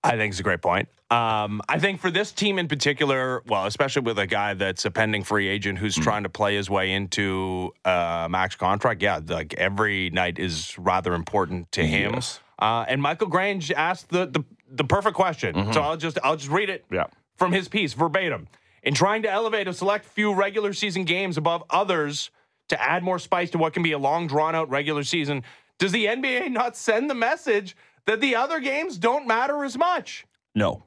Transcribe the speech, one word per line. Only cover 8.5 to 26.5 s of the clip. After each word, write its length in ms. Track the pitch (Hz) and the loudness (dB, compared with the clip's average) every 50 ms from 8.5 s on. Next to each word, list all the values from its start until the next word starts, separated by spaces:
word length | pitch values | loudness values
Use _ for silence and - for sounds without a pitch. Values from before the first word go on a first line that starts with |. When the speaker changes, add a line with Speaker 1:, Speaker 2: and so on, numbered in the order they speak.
| - | -2
Speaker 1:
contract, 460 | - 90 90 101 101 - 127 110 87 | -2 0 0 0 2 2 0 0 2
yeah, 180 | 101 101 92 80 78 | 0 0 0 0 -2
like, 260 | 82 85 80 80 78 - | -4 -4 -4 -4 -6 -4
every 540 | - 87 98 98 101 107 104 101 95 92 90 | -2 0 0 2 2 0 2 2 0 -2 -2
night 260 | 78 92 90 87 85 - | 0 0 0 0 0 -4
is 380 | 90 90 82 78 78 - - | -4 -4 -4 -6 -8 -10 -12
rather 360 | - 87 92 90 95 85 90 87 | -4 0 0 0 2 0 0 -2
important 580 | 85 82 - - 101 90 76 90 90 85 _ - | -2 -2 0 0 0 0 0 -2 -8 -8 _ -2
to 120 | - 82 | 0 0
him. 280 | 78 82 98 98 104 113 | 2 2 2 0 0 -2
Speaker 2:
Yes. 240 | 127 127 - - - _ _ _ - | -4 -4 -6 -10 -12 _ _ _ 0
Speaker 1:
Uh, 260 | - 107 113 117 117 | 0 2 2 2 0
and 140 | - 131 139 | 0 0 0
Michael 260 | 143 143 165 160 220 | 0 0 0 0 -2
Grange 440 | 185 156 180 190 208 196 190 156 143 | 0 2 2 2 2 -2 -4 -4 -2
asked 380 | 175 143 156 175 185 - - _ | 0 0 0 0 -2 -4 -6 _
the, 160 | 170 180 185 | -2 -2 -2
the, 160 | 143 127 - 135 - - _ _ _ | 0 -2 -4 -4 -4 -14 _ _ _
the 140 | 131 135 151 | -4 -4 0
perfect 320 | 123 170 202 190 214 165 | 2 2 4 4 2 2
question. 400 | 151 190 180 160 - - 95 82 | 4 2 2 2 -2 -4 -2 0
Speaker 2:
Mm-hmm. 160 | 98 101 104 113 | 0 0 2 2
Speaker 1:
So 80 | 156 | 2
I'll 160 | 143 147 160 | 2 2 0
just, 200 | 160 151 165 147 165 - | -2 -2 -4 -2 0 0
I'll 120 | 135 160 | 0 0
just 140 | 156 139 139 | 0 -2 0
read 180 | 151 190 208 196 | 0 0 0 0
it 160 | 185 - _ _ | -4 -8 _ _
Speaker 2:
Yeah. 140 | - 87 78 - - _ _ _ _ | -2 -2 -2 -2 -6 _ _ _ _
Speaker 1:
from 160 | - 185 180 | 0 2 2
his 160 | 175 190 180 | 2 0 0
piece 260 | - - 170 160 143 117 | 0 -2 0 0 0 0
verbatim. 540 | 123 160 165 143 190 185 165 135 92 - - - _ _ _ _ _ - | 0 0 2 2 0 0 0 -4 -4 -8 -14 -20 _ _ _ _ _ -2
"In 100 | - 143 | -2 2
trying 280 | 131 170 196 214 226 214 | 4 4 4 4 2 0
to 60 | 214 | 0
elevate 380 | 190 208 233 220 214 214 196 | 0 0 0 0 0 0 -2
a 60 | 190 180 | -2 -4
select 320 | - 180 196 208 208 208 | 0 0 0 0 0 -2
few 280 | - _ 202 214 208 196 | -6 _ 0 0 2 4
regular 400 | 180 202 202 202 220 208 202 196 | 2 2 2 0 0 -2 0 -2
season 300 | - 208 208 170 190 185 | -2 -2 -2 -2 -2 0
games 340 | 175 170 185 196 185 165 | 0 0 0 0 -2 -2
above 260 | 156 151 170 170 165 165 - | 0 0 0 0 -2 -4 -4
others 640 | - 180 208 190 180 160 151 147 147 147 - - _ _ _ _ _ _ _ - | -2 -2 0 2 0 0 0 -2 -4 -6 -8 -10 _ _ _ _ _ _ _ -4
to 120 | 160 - | -2 0
add 220 | 113 135 160 180 175 | 2 0 0 0 0
more 160 | 185 185 170 | -2 -2 -2
spice 300 | - - 190 175 180 170 | 0 0 0 0 0 0
to 60 | - | 0
what 160 | 170 160 160 - | 0 0 0 0
can 100 | 185 170 | 0 0
be 80 | 160 | 0
a 60 | 151 | 0
long, 300 | 143 139 139 151 170 170 | 0 0 2 2 0 0
drawn-out 420 | 156 135 151 151 160 165 165 160 139 | 0 2 2 2 2 2 0 0 0
regular 340 | 127 143 147 151 151 147 143 | -2 -2 0 0 -2 -2 -2
season, 400 | - - 170 147 143 143 135 117 - - - _ _ _ | -2 -2 -2 0 -2 -2 -4 -6 -10 -20 -20 _ _ _
does 140 | _ 185 196 | _ 0 0
the 160 | 175 240 214 | 2 2 2
N 140 | 202 233 262 | 0 0 0
B 140 | 262 262 254 | -2 -2 0
A 120 | 247 - | -2 -2
not 260 | 277 | -2